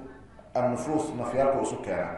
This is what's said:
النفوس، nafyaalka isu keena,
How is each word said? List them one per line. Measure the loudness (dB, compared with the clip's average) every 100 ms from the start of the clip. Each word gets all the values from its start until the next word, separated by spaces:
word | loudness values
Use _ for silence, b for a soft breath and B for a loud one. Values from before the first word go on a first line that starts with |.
| -12 -16 -20 -20 -4 2
النفوس، | 2 2 0 0 0
nafyaalka | -2 -2 2 4 4
isu | 0 -2
keena, | -2 -2 -2